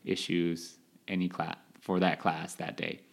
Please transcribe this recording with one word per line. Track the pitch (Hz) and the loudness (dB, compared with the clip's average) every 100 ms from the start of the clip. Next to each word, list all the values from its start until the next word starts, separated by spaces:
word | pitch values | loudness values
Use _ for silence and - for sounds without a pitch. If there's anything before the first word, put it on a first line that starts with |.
issues | - 95 - 87 85 85 - - _ - - | -4 -2 0 2 2 0 -6 -16 _ -18 -4
any | 95 90 | 0 0
cla-, | - 82 - - - | 0 -4 -6 -14 -12
for | - 92 | 0 4
that | 90 - | 4 4
class | 92 80 85 | 0 0 -4
that | - 85 - | -6 -8 -4
day. | - - - | -6 -8 -14